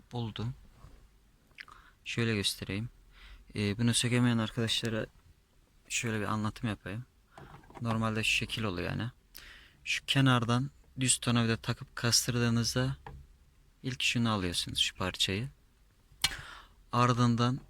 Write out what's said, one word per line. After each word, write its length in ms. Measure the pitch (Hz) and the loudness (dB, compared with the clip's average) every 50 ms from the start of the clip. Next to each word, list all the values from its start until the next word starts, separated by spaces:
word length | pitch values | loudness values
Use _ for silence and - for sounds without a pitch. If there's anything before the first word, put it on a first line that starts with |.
| - - | -20 -10
buldum. 440 | - 120 117 110 101 - 107 123 131 - - - - - - - - - - - _ - _ _ _ _ _ _ - - - - - - - - - _ - | -6 -6 -6 -6 -4 -6 -6 -6 -6 -8 -16 -20 -20 -20 -20 -20 -20 -20 -20 -20 _ -20 _ _ _ _ _ _ -20 -20 -20 -20 -20 -20 -20 -20 -20 _ -10
Şöyle 300 | - - 120 117 113 110 | -8 -4 -2 0 0 2
göstereyim. 540 | 101 95 - - - 95 - 95 101 117 - - - - - - - - - - - - - - | 2 0 -2 -2 -4 -6 -6 -4 -4 -4 -6 -10 -16 -20 -20 -20 -20 -20 -20 -20 -20 -20 -12 -4
Ee, 220 | 104 104 101 101 110 | -2 0 0 0 2
bunu 160 | 117 117 117 | 2 2 2
sökemeyen 440 | - - 117 120 123 123 123 117 113 | 2 2 2 2 4 4 4 4 2
arkadaşlara 680 | 110 110 - 123 113 110 - - - 113 110 110 - - _ - _ - - _ _ _ _ _ _ _ _ - _ - | 0 -2 -2 -2 -2 0 0 0 0 -2 -2 -2 -4 -6 _ -20 _ -20 -20 _ _ _ _ _ _ _ _ -20 _ -6
şöyle 300 | - - - 117 110 107 | -6 -4 -2 -2 -2 -2
bir 60 | 101 | -2
anlatım 440 | 98 107 107 107 107 - - - 113 | -2 -2 -2 -2 -2 -4 -4 -4 -4
yapayım. 360 | 101 - - 90 98 120 127 _ _ _ _ _ _ - - - - - - - - - | -4 -4 -8 -10 -8 -8 -10 _ _ _ _ _ _ -20 -20 -20 -20 -20 -20 -20 -12 -8
Normalde 420 | 117 117 113 113 113 110 107 110 107 | -4 -2 0 0 0 0 0 0 0
şu 80 | - | 2
şekil 320 | - - 113 - - 113 110 | 2 0 0 -2 -6 -4 -4
oluyor 260 | 104 87 87 87 90 | -4 -2 -2 -4 -2
yani. 220 | 95 95 110 123 - _ _ _ _ - - - - - - - - - - | -2 -2 -4 -4 -6 _ _ _ _ -20 -20 -20 -20 -20 -20 -20 -20 -16 -6
Şu 220 | - - - - | -4 -4 -4 -2
kenardan 640 | - - 139 135 131 127 123 113 113 120 123 135 143 - - - - - 131 | 0 2 4 6 6 6 6 4 4 2 2 2 -2 -6 -14 -20 -18 -6 -2
düz 180 | 131 123 - - | 2 2 2 2
tornavida 400 | - 123 117 120 117 113 113 - | 2 2 2 4 4 2 0 0
takıp 380 | - - 117 - - - - | 0 -4 -4 -4 -6 -14 -10
kastırdığınızda 1040 | - - 117 113 - - - 120 120 120 117 117 117 113 113 - 127 131 135 135 - - - - - - - - - - - _ _ - - _ _ - | -2 0 2 2 4 2 2 0 2 2 4 4 2 2 2 0 0 0 0 -2 -6 -10 -16 -16 -16 -18 -20 -20 -20 -20 -20 _ _ -20 -20 _ _ -8
ilk 200 | 131 123 - - | -8 -6 -2 0
şunu 280 | - - 123 117 113 | 0 2 2 2 2
alıyorsunuz, 480 | 107 101 90 87 85 - - - - - | 2 2 0 0 0 -2 -4 -4 0 0
şu 160 | - - - | 0 0 0
parçayı. 540 | - 95 90 - - - - 95 101 123 139 - _ _ _ _ _ _ _ _ _ _ _ - - - - - - - - - - - - - - - - | -2 -2 -2 0 0 0 0 0 -2 -2 -6 -8 _ _ _ _ _ _ _ _ _ _ _ -20 -6 -6 -6 -4 -4 -14 -16 -16 -18 -20 -20 -20 -20 -18 -4
Ardından, 680 | - 120 123 120 123 117 123 120 117 113 120 123 127 143 - - | 0 2 4 4 4 4 4 4 4 4 2 2 0 -2 -6 -12